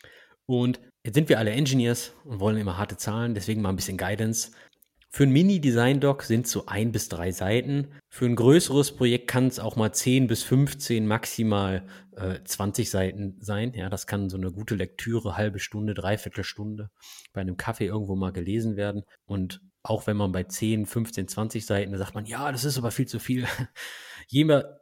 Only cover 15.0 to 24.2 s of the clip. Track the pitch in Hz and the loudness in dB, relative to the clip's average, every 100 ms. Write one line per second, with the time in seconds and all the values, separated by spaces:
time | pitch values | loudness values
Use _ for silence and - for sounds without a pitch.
15 | 113 117 110 92 107 98 - 107 107 98 | -4 -2 -2 -2 -2 -4 -8 -6 -4 -4
16 | 95 107 95 - 95 - 104 107 104 _ | -2 -2 -4 -8 -10 -8 -10 -10 -14 _
17 | - - - 101 92 90 - - 101 107 | -20 -20 -12 -6 -6 -6 -6 -4 -2 -2
18 | 98 95 92 92 87 113 113 101 104 101 | -2 -2 -2 -4 -4 -2 -2 -2 -2 -4
19 | - _ - 101 92 - _ _ - 110 | -10 _ -6 -4 -4 -8 _ _ -2 -2
20 | - 104 101 92 92 - 110 110 101 120 | 0 0 0 0 -4 -2 0 0 0 -2
21 | 110 - 95 - 110 117 - 101 98 98 | -4 -4 -6 -4 -4 -4 -2 -2 0 -4
22 | 95 104 107 123 143 127 143 131 117 - | -6 -6 -8 -6 -4 -2 -2 -2 -2 -2
23 | 127 117 - 127 117 - 127 - - - | -2 -2 -2 -2 -2 -4 -8 -10 -14 -14
24 | - - | -18 -18